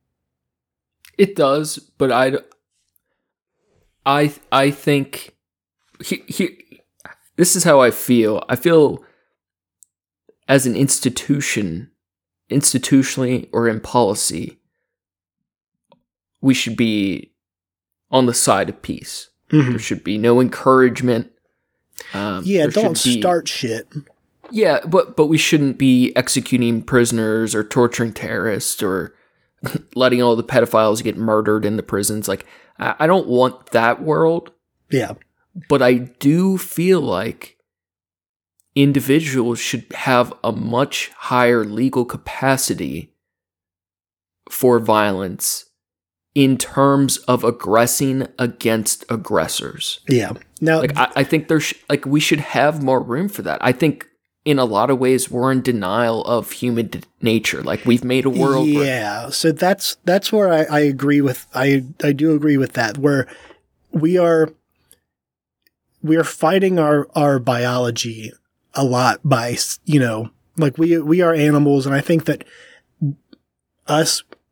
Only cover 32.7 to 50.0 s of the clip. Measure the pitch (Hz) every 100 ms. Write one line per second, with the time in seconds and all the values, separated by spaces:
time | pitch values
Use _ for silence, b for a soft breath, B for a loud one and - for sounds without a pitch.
32.7 | b 123 - 156 190 - 123 127 - -
33.7 | 117 113 120 151 151 160 170 - _ _
34.7 | _ - 135 110 110 _ _ _ 180 -
35.7 | 143 123 127 127 - 143 160 190 185 -
36.7 | - 175 185 131 90 110 - - _ _
37.7 | _ _ _ _ _ _ _ _ _ _
38.7 | - 139 139 135 147 156 131 117 117 -
39.7 | 123 - - - 123 123 - 113 110 113
40.7 | 123 139 - - - - 123 123 120 107
41.7 | 107 135 135 123 - - - 131 135 -
42.7 | 87 76 73 - _ _ _ _ _ _
43.7 | _ _ _ _ _ _ _ - - 127
44.7 | 120 113 107 104 95 95 95 - - -
45.7 | _ _ _ _ _ _ 147 135 131 -
46.7 | - 139 139 135 - - 123 113 117 90
47.7 | 110 120 - 139 131 - - 123 - 117
48.7 | 113 104 - - 117 - 98 80 - 67
49.7 | - - -